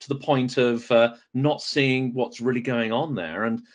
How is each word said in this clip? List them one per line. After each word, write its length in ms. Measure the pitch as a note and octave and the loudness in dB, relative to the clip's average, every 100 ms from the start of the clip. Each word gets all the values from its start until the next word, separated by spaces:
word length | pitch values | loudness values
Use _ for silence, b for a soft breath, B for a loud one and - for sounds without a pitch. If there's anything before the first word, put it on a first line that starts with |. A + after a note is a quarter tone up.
to 80 | - | -8
the 60 | C#3 | -4
point 420 | - C3+ B2+ C3 | 0 0 0 2
of, 320 | B2 A#2 - | 2 0 2
uh, 240 | A#2 A#2 B B | 4 4 B B
not 300 | B2+ D3 - | 0 0 0
seeing 500 | - D3+ C3+ C3 C3 | -2 0 2 2 0
what's 280 | B2+ A#2+ - | -2 -4 -2
really 200 | A#2+ B2 | -2 -2
going 300 | B2+ A#2+ A2+ | -2 -2 0
on 240 | A#2 D#3+ A2 | 0 -2 -4
there. 300 | E2 F2 A2+ | -6 -4 -2
And, 180 | A#2 b | -2 b